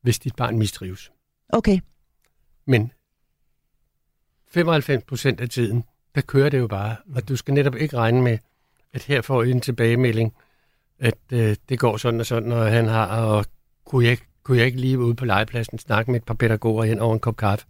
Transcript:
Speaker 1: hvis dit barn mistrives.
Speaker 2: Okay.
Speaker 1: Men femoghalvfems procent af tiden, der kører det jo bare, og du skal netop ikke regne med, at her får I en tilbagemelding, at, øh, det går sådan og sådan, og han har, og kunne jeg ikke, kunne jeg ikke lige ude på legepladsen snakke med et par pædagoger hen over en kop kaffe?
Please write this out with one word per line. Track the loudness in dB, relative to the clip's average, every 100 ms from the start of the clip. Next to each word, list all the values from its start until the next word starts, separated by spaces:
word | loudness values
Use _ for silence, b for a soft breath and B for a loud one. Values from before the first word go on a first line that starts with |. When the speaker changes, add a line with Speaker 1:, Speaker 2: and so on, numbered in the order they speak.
Speaker 1:
hvis | 0 -2
dit | -4 -4
barn | -2 0
mistrives. | -2 -4 -14 -14 -18 _ _ _ _
Speaker 2:
Okay. | 0 2 0 -2 _ _ _ _ _ _ _ 0
Speaker 1:
Men | 0 0 _ _ _ _ _ _ _ _ _ _ _ _ _ _ _ _
femoghalvfems | -2 2 0 0 -4 -4
procent | -2 -2 -2
af | -6
tiden, | -2 0 -2 -4 _ _
der | -6
kører | 0 2 2
det | 0
jo | -2
bare, | -4 -6 -8 -8
og | -8 -4
du | -6
skal | 0
netop | 0 0 0
ikke | -4 0
regne | 2 4
med, | 2 0 _ _ _ _ _
at | -14
her | -2 -2
får | 0 0
I | 2
en | 0
tilbagemelding, | -2 0 2 4 2 2 -2 _ _ _ _ _ _ _
at, | -2 -2 _
øh, | 0 0 -2 _
det | -2
går | 0 0
sådan | -2 -2
og | -2
sådan, | -4 -2
og | 0 2
han | 2 2
har, | 0 0
og | -2 0 0 -2 -10 _ _ -4
kunne | 2
jeg | 2
ikke, | 0 -6 _
kunne | 0 2
jeg | 2
ikke | 0
lige | 0 0
ude | 0
på | 0
legepladsen | 0 0 0 -6 -6 -10
snakke | -2 -2 0
med | -2
et | -2
par |
pædagoger | -2 0 2 0 0
hen | 0 0
over | 0
en | 0
kop | -2 -2
kaffe? | -2 -2